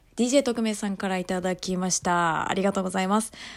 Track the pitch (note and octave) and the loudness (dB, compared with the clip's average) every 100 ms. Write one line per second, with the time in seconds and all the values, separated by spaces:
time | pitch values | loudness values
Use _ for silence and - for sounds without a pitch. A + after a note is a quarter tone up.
0 | _ - A#3+ C#4 C4+ A#3 A3 G#3 G3+ F#3+ | _ -2 2 4 2 0 -2 -2 -4 -4
1 | G3 F#3 F3+ F#3 F#3 F3+ - F3+ F#3 - | -2 -2 -2 -2 -2 -2 -2 -2 0 0
2 | F3+ F3 E3+ D#3 - F#3+ G3 G3 F#3 F#3+ | 2 2 2 2 0 2 2 0 -2 0
3 | F#3 G#3+ - - - | 2 2 0 -8 -16